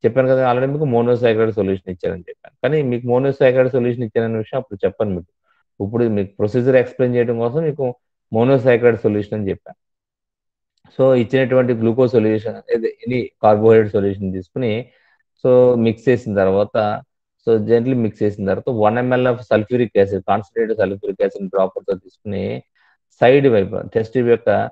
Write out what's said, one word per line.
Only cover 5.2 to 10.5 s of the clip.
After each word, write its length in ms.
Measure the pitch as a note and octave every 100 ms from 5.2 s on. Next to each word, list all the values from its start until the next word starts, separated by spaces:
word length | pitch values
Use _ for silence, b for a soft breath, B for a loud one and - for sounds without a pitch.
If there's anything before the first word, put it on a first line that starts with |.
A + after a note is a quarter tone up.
| E2+ _ _ _ _ _
ఇప్పుడు 200 | G2+ A#2
మీకు 260 | A#2+ G2+ F#2+ -
procedure 380 | G#2 B2+ B2 C3
explain 400 | A#2+ - B2+ B2
చేయడం 220 | A#2+ A#2
కోసం 240 | A#2 C#3+
మీకు 320 | D#3+ C#3 B2+ B2 _ _ _
మోనోసాకరైడ్ 680 | A2 B2 C3+ B2 A#2+ A#2+ A2
solution 340 | A2+ G#2 G2+
అని 140 | G#2+ G2
చెప్పాను. 280 | F#2 - - _ _ _ _ _ _ _